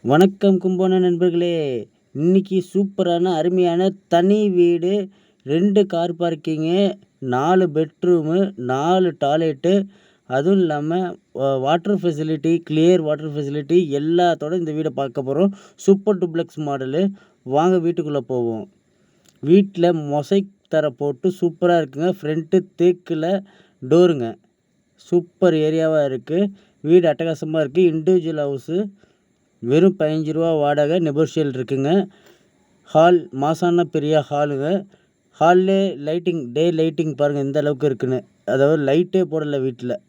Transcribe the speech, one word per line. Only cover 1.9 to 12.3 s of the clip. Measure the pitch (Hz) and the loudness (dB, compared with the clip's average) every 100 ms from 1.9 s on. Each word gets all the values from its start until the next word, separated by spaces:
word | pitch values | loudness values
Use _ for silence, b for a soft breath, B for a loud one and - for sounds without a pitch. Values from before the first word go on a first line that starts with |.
| _ _ | _ _
இன்னைக்கு | 135 165 190 190 190 175 | -4 2 2 0 -4 -2
சூப்பரான | 190 196 196 180 170 185 | -4 -4 -4 -2 0 -2
அருமையான | 165 170 185 175 170 190 196 _ | -2 -2 0 0 0 -2 -4 _
தனி | 170 180 208 208 | 0 2 2 2
வீடு, | 180 175 170 175 202 190 b b b | 2 2 2 -2 -4 -6 b b b
ரெண்டு | 131 160 202 196 196 | -4 0 2 2 0
கார் | 170 175 170 | -2 -4 -4
பார்க்கிங்கு, | 175 160 165 156 160 185 196 202 _ _ | -4 -4 -6 -4 -2 0 0 -4 _ _
நாலு | 131 123 151 190 180 | -4 -2 2 2 2
பெட்ரூமு, | 151 156 _ 180 175 156 175 196 196 | -2 -4 _ 0 0 0 0 -2 -4
நாலு | 123 131 156 185 180 143 | -6 -2 0 2 0 -2
டாய்லெட்டு, | 143 156 165 135 170 196 196 b b b - | -2 0 -2 -2 0 0 -2 b b b -6
அதுவும் | 127 160 196 | -2 2 2
இல்லாம, | 175 147 147 175 180 - _ - | 0 -2 -4 -4 -6 -10 _ -4
வ-, | 139 135 | -2 -2
வாட்டர் | 131 165 196 196 | 0 -2 0 -2
ஃபெசிலிட்டி, | 170 147 156 | -2 -4 -4